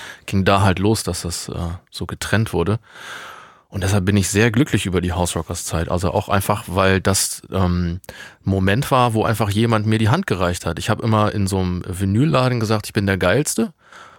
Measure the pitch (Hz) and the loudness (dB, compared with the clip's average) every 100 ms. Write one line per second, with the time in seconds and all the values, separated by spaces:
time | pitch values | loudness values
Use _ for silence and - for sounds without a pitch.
0 | - - - 98 92 98 98 87 101 110 | -18 -16 -4 0 4 4 4 4 2 2
1 | - 87 87 85 - 85 85 87 - - | -2 -6 -6 -8 -8 -6 -6 -8 -14 -12
2 | 90 - - 104 110 87 85 110 - - | -10 -8 -2 0 0 0 0 -2 -4 -20
3 | - - - - - - _ 98 92 101 | -16 -16 -16 -18 -20 -20 _ -6 0 2
4 | 92 101 92 98 117 110 151 107 101 90 | 2 2 2 2 2 2 2 0 0 0
5 | 90 85 87 87 - 85 - 80 82 87 | 0 -2 -2 -2 -6 -8 -4 -4 -2 -2
6 | 87 104 - 98 95 104 - 90 95 95 | 0 -2 0 -2 0 -4 -2 2 4 4
7 | 98 98 - - - 95 90 87 87 87 | 2 0 -2 -6 -6 0 2 2 0 -4
8 | - - - - - 95 95 104 139 131 | -10 -20 -20 -8 -2 2 2 0 2 2
9 | 123 110 95 107 107 101 117 113 107 110 | 4 2 0 0 0 2 2 2 2 2
10 | 107 156 196 92 90 90 - 80 - 107 | 2 2 0 0 0 -2 -4 -4 -4 -2
11 | 113 107 107 104 98 98 92 90 - 90 | 2 2 2 0 0 0 0 -2 -6 -4
12 | 98 101 156 139 127 123 107 110 - - | 0 2 2 2 2 0 0 -2 -2 -2
13 | 98 95 90 110 151 - 226 - _ - | 0 2 2 2 0 -2 -2 -4 _ -20
14 | - | -20